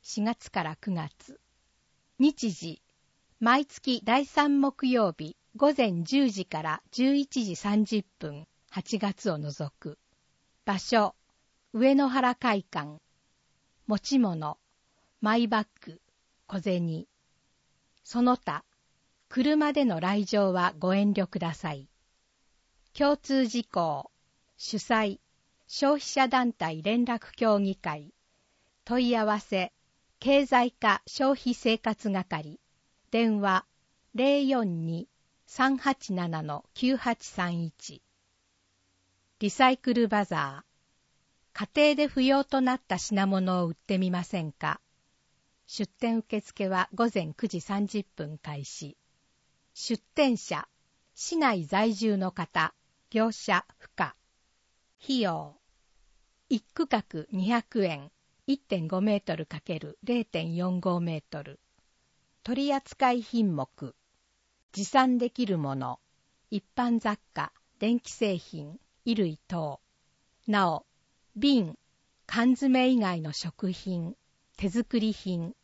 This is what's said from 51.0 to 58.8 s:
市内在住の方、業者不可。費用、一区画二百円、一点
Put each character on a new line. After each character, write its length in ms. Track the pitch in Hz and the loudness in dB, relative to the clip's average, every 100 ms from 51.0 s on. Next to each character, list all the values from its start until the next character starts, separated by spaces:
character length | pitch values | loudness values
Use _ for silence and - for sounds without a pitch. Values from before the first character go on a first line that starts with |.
| _ | _
市 220 | - - 330 | -14 -4 0
内 300 | 285 202 151 | 2 0 0
在 280 | 196 226 | 0 2
住 220 | 202 220 196 | 2 0 0
の 160 | 185 | -2
方、 420 | - 165 170 160 _ _ _ _ | -6 -4 0 -2 _ _ _ _
業 240 | 220 226 | 0 0
者 320 | 214 - 180 - _ | -2 0 0 -2 _
不 100 | - | -20
可。 260 | - 156 - _ _ _ _ _ _ _ _ | -6 -6 -6 _ _ _ _ _ _ _ _
費 180 | - 262 | -4 -2
用、 340 | 196 160 151 147 _ _ _ _ _ _ _ _ _ | 0 -4 -8 _ _ _ _ _ _ _ _ _ _
一 140 | 226 _ | -4 _
区 140 | - 320 | -6 -2
画 160 | 214 - 160 151 | -2 -4 -12 -8
二 160 | 190 185 | -4 0
百 340 | 240 - 233 185 | -2 -2 -2 -2
円、 260 | 147 143 _ _ _ - | -2 -12 _ _ _ -4
一 100 | 269 | -4
点 300 | _ 190 | _ -4